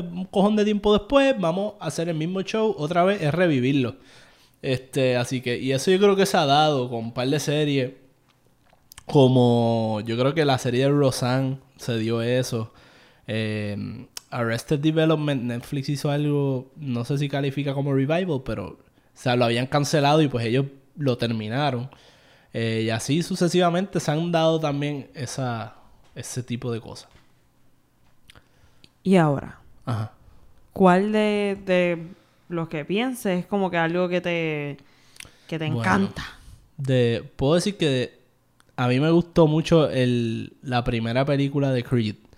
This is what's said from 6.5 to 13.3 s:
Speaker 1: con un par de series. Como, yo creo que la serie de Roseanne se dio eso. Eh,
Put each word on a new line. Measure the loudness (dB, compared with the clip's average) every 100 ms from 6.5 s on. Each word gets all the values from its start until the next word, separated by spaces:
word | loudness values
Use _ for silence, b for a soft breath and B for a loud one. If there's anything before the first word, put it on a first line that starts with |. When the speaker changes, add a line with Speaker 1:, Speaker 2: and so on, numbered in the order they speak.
| 4 4 2 -2
Speaker 1:
con | -6 -6
un |
par | -4 0
de | 0
series. | 0 0 2 0 -2 -8 -20 _ _ _ _ _ _ _ _ -20 0
Como, | 4 6 6 4 4 2 0 0 -4
yo | -4 -2
creo | 0
que | 2
la | 0 0
serie | 0 2
de | 2
Roseanne | 4 2 0 -2 0 -2 -4 _ -12
se | -6 -2
dio | -2 -2
eso. | 0 0 0 -4 -6 b b b b b
Eh, | -8